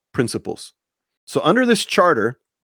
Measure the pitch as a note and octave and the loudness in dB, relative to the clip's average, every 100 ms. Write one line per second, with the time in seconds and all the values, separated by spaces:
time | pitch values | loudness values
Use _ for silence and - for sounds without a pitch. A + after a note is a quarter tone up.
0 | _ - A#2 A2+ - - - _ _ _ | _ -6 -4 -6 -10 -14 -16 _ _ _
1 | _ _ - A3 D3+ A#3+ B3 G#3+ - - | _ _ -8 -2 2 2 2 0 0 2
2 | F3 B2+ G#2+ B2+ _ _ | 2 2 -2 -6 _ _